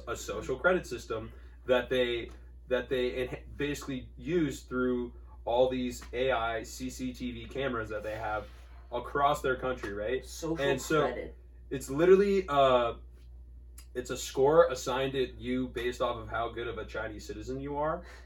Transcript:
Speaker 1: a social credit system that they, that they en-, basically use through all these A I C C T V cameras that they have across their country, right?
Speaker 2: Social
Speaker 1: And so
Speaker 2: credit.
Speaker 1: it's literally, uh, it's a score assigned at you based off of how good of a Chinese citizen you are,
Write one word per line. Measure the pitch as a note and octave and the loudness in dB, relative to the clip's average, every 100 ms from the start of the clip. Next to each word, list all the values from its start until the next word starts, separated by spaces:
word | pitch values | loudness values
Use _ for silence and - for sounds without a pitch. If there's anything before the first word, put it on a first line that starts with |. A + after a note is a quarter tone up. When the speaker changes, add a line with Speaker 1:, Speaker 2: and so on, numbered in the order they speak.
| - | -8
Speaker 1:
a | A2 | -8
social | - G#2 G#2+ C3 | -6 -6 -4 0
credit | - F#3 - | 2 2 0
system | A#2 - A2 A2 - - - - | -8 -6 -6 -8 -12 -18 -10 2
that | B2 A#2+ | 2 4
they, | B2+ B2 A#2+ - - - - - | 2 2 0 -4 -12 -18 -20 -2
that | B2+ - | -2 0
they | C3 B2 B2 B2+ | 0 0 -2 -4
en-, | - - - | -6 -10 -4
basically | D3 C#3+ - C3 A#2 - | -4 -4 -6 -8 -8 -10
use | B2+ F3 D3+ B2 | -2 2 2 -2
through | - B2+ B2+ B2 A#2+ - - - | -4 0 2 0 -2 -8 -18 -10
all | - A#2+ B2+ | 0 4 4
these | B2+ B2 A#2+ - | 4 -2 -6 -8
A | A#2+ C3 | -2 2
I | A#2+ A2+ A2+ | 2 0 -2
C | A2+ - B2+ | -6 -8 -8
C | B2 B2+ | -6 -8
T | A#2+ B2 | -6 -8
V | A#2 A2+ | -8 -8
cameras | C3 C3+ A#2 G#2+ | -4 -2 -2 -4
that | G#2+ | -6
they | G#2+ G#2+ | -6 -6
have | A2 G#2+ G2+ - - - - | -4 -4 -6 -14 -20 -20 -8
across | - - C#3+ - D3 | -8 -4 2 4 4
their | C#3 B2 | 0 0
country, | B2+ B2 A2+ | -2 -4 -6
right? | G2+ G#2+ B2+ - | -4 -2 -2 -4
Speaker 2:
Social | - D#3+ E3 C#3 | -8 -4 0 0
Speaker 1:
And | C3 | 0
so | - D#3 | 2 2
Speaker 2:
credit. | C#3 G2+ - - - - - | 2 -2 -8 -14 -20 -20 -8
Speaker 1:
it's | C#3 B2+ | -8 -4
literally, | C3+ F3 F#3+ G3+ G3 F#3 | 4 8 8 8 2 2
uh, | C#3+ C3+ B2 A#2 A#2 - - - - - - - - - | 6 6 6 4 -2 -12 -18 -20 -18 -18 -18 -20 -20 -10
it's | B2 B2 | -8 -6
a | B2+ | -6
score | - C#3+ C3+ D#3+ E3+ | -4 4 8 10 8
assigned | B2+ C3+ B2+ C3+ C3+ | 4 -2 -2 0 0
at | B2 A2 | -2 -4
you | A#2+ B2+ B2 | -4 -2 -2
based | A#2+ A#2+ B2 | -2 -4 -2
off | A#2+ A#2 | -2 -2
of | A2 | -6
how | A2+ A#2 | -4 -4
good | A2+ A#2 | -4 -6
of | G#2+ | -6
a | G#2 | -8
Chinese | A2 A2 G#2 - | -6 -6 -8 -10
citizen | G#2 A#2 C3 | -10 -8 -8
you | C#3 C#3+ | -6 -2
are, | D3+ E3+ - - | -2 -2 -8 -18